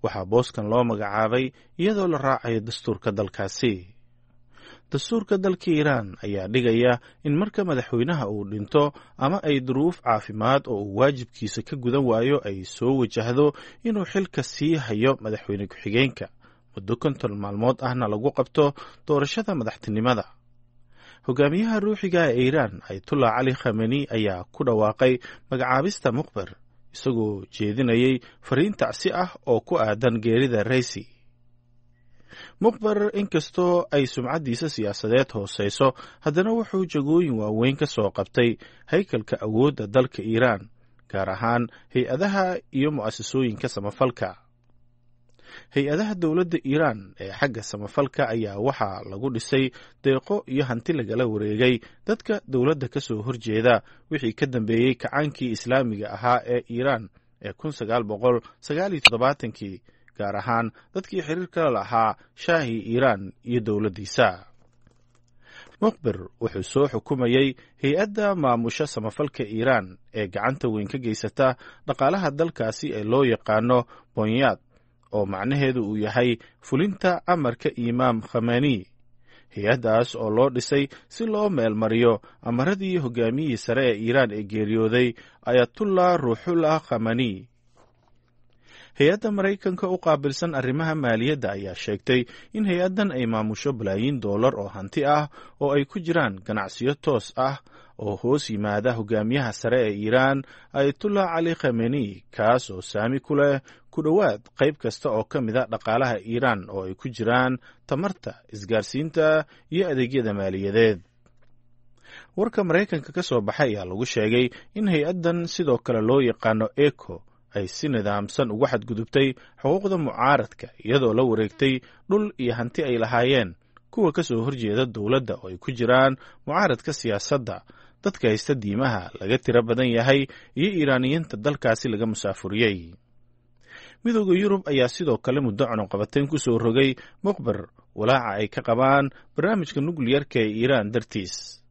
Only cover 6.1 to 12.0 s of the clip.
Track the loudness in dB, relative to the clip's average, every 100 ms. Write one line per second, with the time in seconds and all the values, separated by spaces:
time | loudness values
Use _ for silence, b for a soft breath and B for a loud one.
6.1 | -8 -6 -6 -2 0 4 4 4 2 b
7.1 | b -2 0 0 -2 -2 -2 -2 -2 0
8.1 | -2 -4 -6 -6 -8 0 2 2 B B
9.1 | B -2 0 0 0 0 0 0 0 0
10.1 | 0 0 -2 2 2 0 -6 -4 2 2
11.1 | 2 -10 -8 -6 -6 -8 -4 -2 0